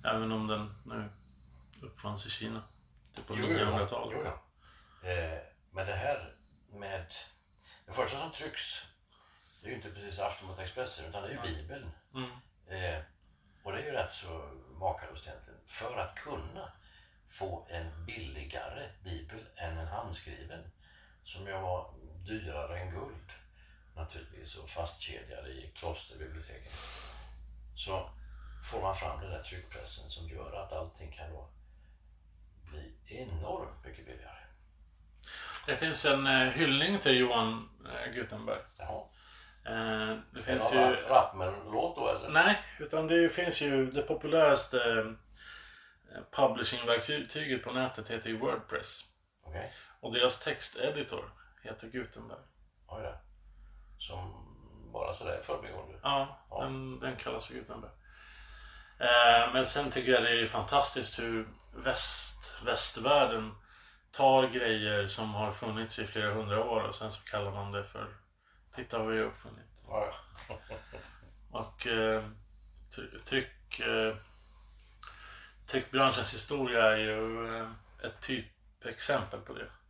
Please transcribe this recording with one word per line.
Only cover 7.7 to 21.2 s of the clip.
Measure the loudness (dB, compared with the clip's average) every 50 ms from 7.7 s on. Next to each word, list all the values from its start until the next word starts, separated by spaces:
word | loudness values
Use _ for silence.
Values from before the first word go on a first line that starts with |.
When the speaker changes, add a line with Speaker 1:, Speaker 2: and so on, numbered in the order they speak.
| -20 -20 _
Speaker 2:
Det | -8
första | -2 -2 -2 -2 -2 -6
som | -6 -8
trycks, | -8 -8 -8 -6 -6 -6 -6 -6 -6 -8 -10 -14 _ _ _ _ _ _ -20 -20 -20 -20 _ -20 -20 -16
det | -10
är | -10
ju | -10
inte | -8 -10 -12
precis | -12 -12 -10 -10 -4 -2
Aftonbladet | -2 -2 -4 -6 -10 -12 -10 -8 -8
Expressen, | -8 -6 -6 -6 -6 -6 -10 -12
utan | -10 -10 -8
det | -8 -8
är |
ju | -8 -6
Speaker 1:
Nej. | -6 -6 -6
Speaker 2:
Bibeln. | -6 -8 -10 -12 -10 -10 -12 -14 -14 _ _ -10
Speaker 1:
Mm. | -8 -8 -8 -10 -16 _ _ _ _ _ -12
Speaker 2:
Eh, | -8 -6 -4 -4 -4 -6 -8 -12 _ _ _ -20 -20 _ _ _ _ _ -10
och | -8
det | -8 -6
är | -6
ju | -4
rätt | -2 -2 -4 -4
så | -6 -10 -10 -8 -10 -10 -10 -12 -14 -18 -18 -18 -12 -4
makalöst | -2 -2 -2 -2 -8 -12 -12 -14 -14
egentligen. | -14 -14 -16 -16 -20 -20 -20 _
För | -14 -10 -8 -6 -6 -4
att | -4 -6 -6 -8
kunna | -12 -10 -8 -8 -8 -8 -10 -10 -12 -12 -14 -16 -20 -20 -20 -20 -20 -20 _ _ _ _ -18
få | -10 -8 -6 -6 -6 -8 -8 -8
en | -8 -6 -6 -6 -8 -10 -10
billigare | -10 -8 -8 -8 -8 -8 -10 -10 -8 -8 -8 -8 -8 -10 -10 -12 -12 -14 -14 -8
bibel | -8 -8 -8 -8 -10 -14 -14 -16 -16 -12
än | -8 -8 -6 -4 -4
en | -6 -4
handskriven, | -6 -6 -6 -6 -10 -10 -10 -12 -12 -12 -12 -12 -12 -14 -14 -16 -20 _ -20 -20 -20 -20 -20 -20 -20 _